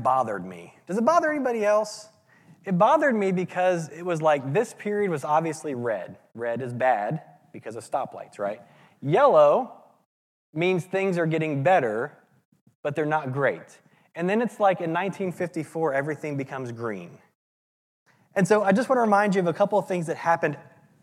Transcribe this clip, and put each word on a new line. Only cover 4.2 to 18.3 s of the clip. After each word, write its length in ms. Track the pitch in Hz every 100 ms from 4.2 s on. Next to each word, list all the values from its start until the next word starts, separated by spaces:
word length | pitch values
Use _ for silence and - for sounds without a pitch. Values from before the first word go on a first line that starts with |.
like, 320 | 160 147 131
this 220 | 156 233 -
period 320 | 208 208 202
was 140 | 156
obviously 500 | 151 151 165 151 156
red. 440 | 127 117 101 90 92 _ 110
Red 260 | 117 117
is 100 | 127
bad 520 | 123 127 113 104 156 - - _
because 240 | - - 113
of 60 |
stoplights, 540 | - 143 120 92 - -
right? 240 | 101 107 - _ _ _
Yellow 720 | 135 180 277 170 147 175 254 - _ _ _ _ _ _ _
means 320 | 156 180 185 -
things 320 | 190 196 175
are 80 | 165
getting 380 | 160 156 143
better, 520 | 139 185 123 107 139 - _ _ _ _ _ _
but 120 | 151 143
they're 100 | 151
not 260 | 156 139
great. 480 | 127 135 82 - - _ _ _
And 160 | - 175
then 120 | 214
it's 180 | 240 -
like 220 | 202 185
in 100 | 170
nineteen 400 | 165 196 165 190
fifty-four, 600 | 165 175 - 147 165 160
everything 440 | 135 143 143 156 139
becomes 340 | 135 135 127
green. 460 | 117 117 101 85 - _ _ _ _ _ _ _ _ _ _ _